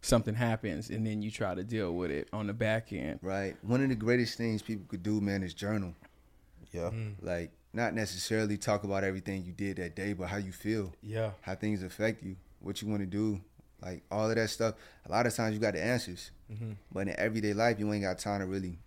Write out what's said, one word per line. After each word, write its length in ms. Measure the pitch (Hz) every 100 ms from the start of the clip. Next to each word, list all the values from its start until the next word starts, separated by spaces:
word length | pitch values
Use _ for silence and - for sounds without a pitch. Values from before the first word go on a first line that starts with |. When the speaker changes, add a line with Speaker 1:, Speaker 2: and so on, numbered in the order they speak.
Speaker 1:
something 320 | - 123 110
happens, 560 | 110 120 110 107 78 107
and 160 | 110 110
then 160 | 107
you 80 | 104
try 240 | 107 104
to 100 | 90
deal 300 | 98 113 95
with 160 | 87 87
it 180 | 73 -
on 140 | 107 104
the 40 |
back 400 | 110 113 110 113
end. 280 | 101 71 -
Speaker 2:
Right. 340 | 90 95 98 -
One 200 | 101 120
of 60 | 135
the 60 |
greatest 420 | 123 107 123 113 -
things 240 | 117 110
people 240 | - 110 87
could 140 | 98
do, 180 | 90 107
man, 220 | 101 98
is 120 | 92
journal. 400 | 80 101 107 92 85 - - - - - - -
Speaker 3:
Yeah. 180 | 85 87
Speaker 4:
Mm. 240 | 113 110 101
Speaker 2:
Like, 280 | - 87 85 - _
not 220 | 113 117
necessarily 640 | 98 104 90 - 110 107 101
talk 260 | - 104
about 200 | 98 98
everything 400 | 95 95 95 95
you 80 | 90
did 240 | 90 101 90
that 160 | 87 80
day, 160 | 98
but 160 | 98 90
how 80 | 101
you 160 | 98
feel. 400 | 92 104 110 95 -
Speaker 4:
Yeah. 280 | 104 110 110 98
Speaker 2:
How 140 | -
things 280 | 95 107 104
affect 400 | 90 - 107 110
you, 140 | 92 92 - -
what 220 | - 98
you 60 | 104
wanna 180 | 107 98
do, 340 | 101 110 101 95 _ - -
like, 220 | 92 92 -
all 180 | 104 110
of 80 | 113
that 140 | 110
stuff. 240 | - 113 110 - - -
A 40 |
lot 160 | 95 123
of 80 |
times 200 | 107 113
you 60 | 107
got 140 | 107
the 80 | 92
answers, 480 | 98 123 - 90 - - -
Speaker 4:
Mm-hmm. 200 | 107 117 104 -
Speaker 2:
but 160 | 95 98
in 100 | -
everyday 360 | 107 110 104
life, 240 | 101 117 107
you 120 | 104
ain't 80 | 104
got 160 | 98 92
time 220 | 104 101
to 60 | 92
really 320 | 98 92 85